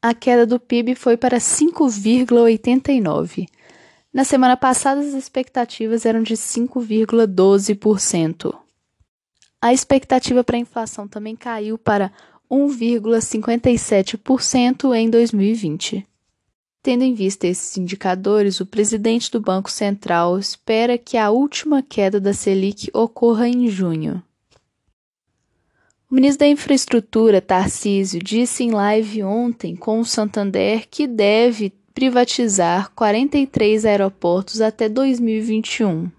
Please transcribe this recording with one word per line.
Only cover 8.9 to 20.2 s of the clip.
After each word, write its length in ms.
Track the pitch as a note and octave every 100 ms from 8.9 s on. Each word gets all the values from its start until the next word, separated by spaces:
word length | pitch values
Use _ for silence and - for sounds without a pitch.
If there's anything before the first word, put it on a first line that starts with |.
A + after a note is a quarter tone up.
| _ _ _ _ _ _ _
A 100 | A#3
expectativa 720 | C4 - C4+ - B3+ - B3
para 140 | B3 A#3+
a 40 |
inflação 460 | A#3+ - A3 - G#3
também 300 | G#3 G#3+ A3+
caiu 400 | B3 A3+ G#3+ A3
para 340 | - G3+ F#3+ _ _ _ _
um 140 | C4 C#4+
vírgula 540 | B3+ A#3 A#3+ G#3+ A3+
cinquenta 500 | A3+ A3 G#3+ A#3 B3+
e 80 | A#3
sete 400 | - G3+ F#3+ A3
por 240 | - C4
cento 500 | - B3+ B3 C4 C4+
em 160 | A#3 A3+
dois 220 | A#3 A#3
mil 160 | G#3+ G3
e 80 |
vinte. 500 | A3+ F#3 D#3+ - G3 G3 _ _ _ _ _ _ _
Tendo 220 | - B3
em 100 | C4
vista 320 | A#3 F#3+ G3 F3+
esses 300 | F3+ - -
indicadores, 840 | F3+ F#3+ F#3+ F#3 G3+ G#3+ G3+ F#3+
o 80 | F#3+
presidente 640 | A3 G#3 A3 A3 A#3 -
do 100 | A#3
Banco 300 | G#3+ F#3+ F#3+
Central 680 | - G#3 G3+ - F3